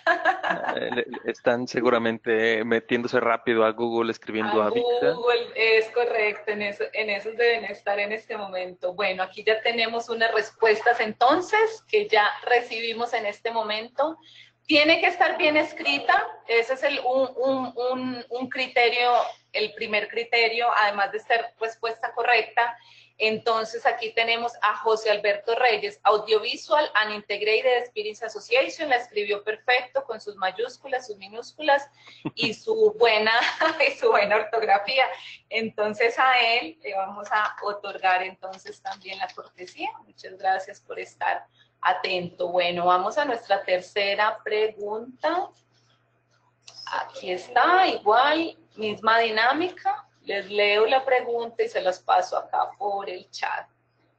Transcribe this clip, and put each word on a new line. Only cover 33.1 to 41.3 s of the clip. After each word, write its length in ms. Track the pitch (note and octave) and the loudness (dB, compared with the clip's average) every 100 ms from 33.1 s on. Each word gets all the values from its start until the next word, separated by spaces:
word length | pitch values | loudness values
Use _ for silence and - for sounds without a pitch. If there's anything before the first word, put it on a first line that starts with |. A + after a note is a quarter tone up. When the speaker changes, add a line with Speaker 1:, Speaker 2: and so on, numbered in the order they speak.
| G#3+ A3 A#3 - - | 4 4 2 0 0
Speaker 1:
<laughs> 260 | D#4+ D#4+ C4 | 0 2 0
y 40 | |
su 180 | - A#3 | 2 2
buena 260 | A#3 G3+ G#3+ | 4 4 2
ortografía. 680 | G#3+ A3+ G#3+ G3+ C#4 C4 B3+ - - - _ | 0 -2 2 2 2 0 0 -2 -14 -20 _
Entonces 720 | G#3+ A3 - G#3 G#3 A#3 A#3+ | -6 -4 -2 -4 2 0 4
a 220 | C4 B3 | 4 4
él 360 | A3+ A#3 D#4+ - | 2 0 -2 -10
le 120 | G#3 F#3+ | -8 -6
vamos 320 | F#3+ G3+ G3+ | -6 -8 -4
a 240 | G#3+ G#3+ - | -2 -2 -4
otorgar 600 | G3+ G#3 G3+ F#3+ F#3 F#3 | -6 -6 -10 -4 0 0
entonces 580 | F#3 F#3 F#3 F#3+ - - | -2 -10 -14 -14 -18 -14
también 360 | G3 G3 F#3+ G3 | -12 -12 -14 -8
la 100 | - | -8
cortesía. 640 | - G#3 - F#4 - F#4+ - | -10 -20 -18 -18 -10 -10 -10
Muchas 320 | - _ F#3+ F#3+ | -20 _ -20 -6
gracias 440 | F#3+ F#3+ F#3+ G3+ | -2 -2 -4 -14
por 180 | _ F#3 | _ -14
estar 480 | F#3 _ F3 | -14 _ -4